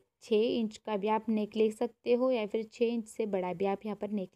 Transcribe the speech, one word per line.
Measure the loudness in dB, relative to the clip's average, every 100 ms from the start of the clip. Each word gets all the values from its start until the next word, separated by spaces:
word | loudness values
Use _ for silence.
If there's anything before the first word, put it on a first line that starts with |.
| _ _
छः | 0 2 2
इंच | 0 -2 -6
का | -6 -2
भी | 0
आप | 0 0
नेक | -2 -2 2
ले | 0
सकते | 2 -4 -4 0
हो | 2 4
या | 0 0
फिर | -4
छः | -6 0 0
इंच | 0 -6
से | -6 -2
बड़ा | -2 -2
भी | -2 -2
आप | -2 -4
यहाँ | -8
पर | -4
नेक | -4 -6